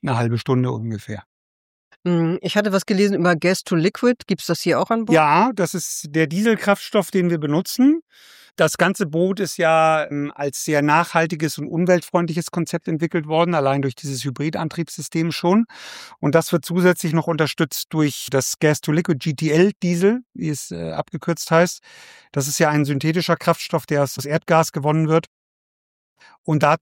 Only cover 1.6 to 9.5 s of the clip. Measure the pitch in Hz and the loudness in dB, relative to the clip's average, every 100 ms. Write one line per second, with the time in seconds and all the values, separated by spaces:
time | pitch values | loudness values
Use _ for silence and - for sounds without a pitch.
1.6 | _ _ _ _ 180 175 165 180 180 208 | _ _ _ _ -2 0 0 -2 -2 -2
2.6 | 208 190 - 190 202 196 175 170 175 190 | 0 -2 0 2 2 2 2 2 0 -2
3.6 | - 175 170 - 240 240 - 190 - 165 | 0 0 0 0 0 0 -2 -4 -2 -2
4.6 | 180 135 - 226 220 160 151 160 233 202 | 0 0 0 -2 2 4 6 4 2 0
5.6 | 170 180 - - 151 156 156 170 226 214 | -2 -4 -8 -10 -4 -2 0 0 0 2
6.6 | 208 202 - 214 180 196 180 170 147 151 | 2 0 0 -2 0 0 0 0 0 -2
7.6 | - - 262 330 - _ - - _ - | -2 2 4 4 -2 _ -20 -20 _ 0
8.6 | 160 - 180 190 160 156 185 196 180 | 0 4 0 2 -2 0 0 0 -4